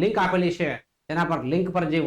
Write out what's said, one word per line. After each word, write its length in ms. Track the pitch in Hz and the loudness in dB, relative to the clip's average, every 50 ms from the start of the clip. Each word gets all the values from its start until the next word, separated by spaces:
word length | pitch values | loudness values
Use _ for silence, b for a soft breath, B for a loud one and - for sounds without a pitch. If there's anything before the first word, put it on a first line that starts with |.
લિંક 160 | 170 214 214 214 185 | 0 0 2 2 2
આપેલી 300 | 175 185 180 180 170 175 - | 2 2 2 2 0 0 0
છે, 120 | 175 147 123 113 - _ _ _ _ - | -2 -4 -4 -6 -10 _ _ _ _ -6
તેના 220 | 156 170 170 170 | -2 -2 0 0
પર, 100 | 170 139 120 127 | 0 -2 -2 0
લિંક 160 | 156 175 185 185 175 | 0 0 0 0 -2
પર 100 | 180 165 151 | -2 0 0
જઈ 120 | 151 165 147 | 0 0 0